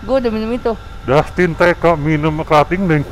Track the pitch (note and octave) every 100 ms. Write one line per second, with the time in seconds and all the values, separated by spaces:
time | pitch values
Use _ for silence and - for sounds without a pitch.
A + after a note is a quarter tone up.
0 | - C4+ A#3+ G#3+ A3 A#3+ A#3+ A3 - -
1 | A#2 C#3 - - F3+ D#3 F3 E3+ E3 E3
2 | C#3+ D#3 D#3 D#3 D#3 D3+ D3 A3+ G3 D#3
3 | -